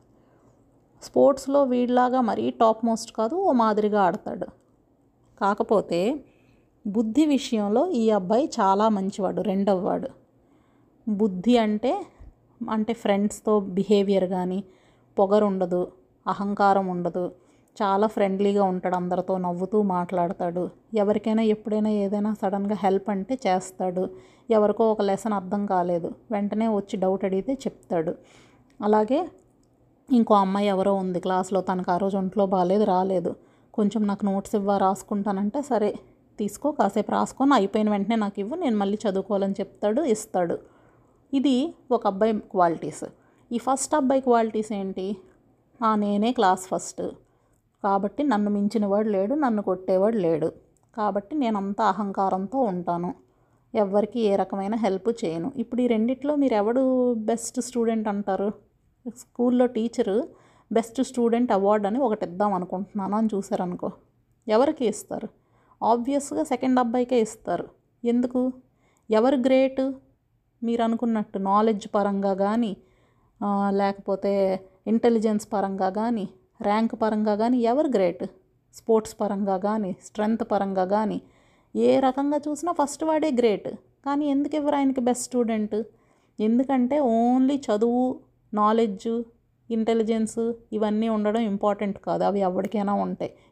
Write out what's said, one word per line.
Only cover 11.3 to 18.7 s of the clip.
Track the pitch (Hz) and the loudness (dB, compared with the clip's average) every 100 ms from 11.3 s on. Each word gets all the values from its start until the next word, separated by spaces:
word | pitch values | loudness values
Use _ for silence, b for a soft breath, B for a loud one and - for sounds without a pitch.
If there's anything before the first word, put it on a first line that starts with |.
| 180 220 240 | 0 4 4
అంటే, | 214 214 247 392 330 b b _ _ - 233 | 4 0 -2 -4 -6 b b _ _ -12 -6
అంటే | 220 214 | -4 -2
ఫ్రెండ్స్తో | 226 208 196 208 - 220 214 | -2 0 2 0 -2 0 0
బిహేవియర్ | 196 180 190 208 196 196 180 | 0 -2 2 2 4 2 0
కానీ, | 185 180 185 - b b b b - | -2 -4 -6 -8 b b b b 0
పొగరు | 190 208 208 | 2 4 2
ఉండదు, | 190 180 180 175 - _ _ 190 | 0 -2 -2 -4 -8 _ _ -8
అహంకారం | 190 202 202 202 196 185 | -4 -4 2 4 4 0
ఉండదు, | 175 175 180 175 - b b b - | -4 -4 -4 -6 -8 b b b -4
చాలా | 202 196 214 | 0 2 2
ఫ్రెండ్లీగా | 214 196 190 202 202 | 2 0 2 0 2
ఉంటాడు, | 196 | 2